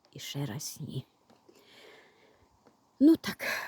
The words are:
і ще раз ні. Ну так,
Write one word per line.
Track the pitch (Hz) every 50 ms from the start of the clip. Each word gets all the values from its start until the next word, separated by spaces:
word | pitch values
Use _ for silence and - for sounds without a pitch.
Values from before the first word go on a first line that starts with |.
| _ - -
і | 143
ще | - - - 143 143
раз | 135 - 151 - - - - 151
ні. | - - 131 - - _ _ _ - - - - - - - - - - - - - - - - - - - - - - - - - _ _ - - - _ _ _ _ -
Ну | 269 311 330
так, | - - - - - - - - - -